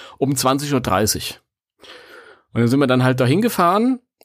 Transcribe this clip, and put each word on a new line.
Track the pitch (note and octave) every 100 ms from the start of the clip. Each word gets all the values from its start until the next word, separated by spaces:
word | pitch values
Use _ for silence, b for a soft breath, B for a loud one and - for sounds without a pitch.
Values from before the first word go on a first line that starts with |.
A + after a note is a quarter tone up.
| B B
um | C3 C3+
zwanzig | B2+ C#3 C#3+
Uhr | C#3
dreißig. | - F#2 G#2 E2 - - _ _ _ _ B B B B B B B
Und | A2+
dann | A#2+
sind | C3+
wir | C#3
dann | B2+
halt | B2+ B2
dahin | B2 D#3+
gefahren | A#3 - E3+ G3 B3 B3+ _ _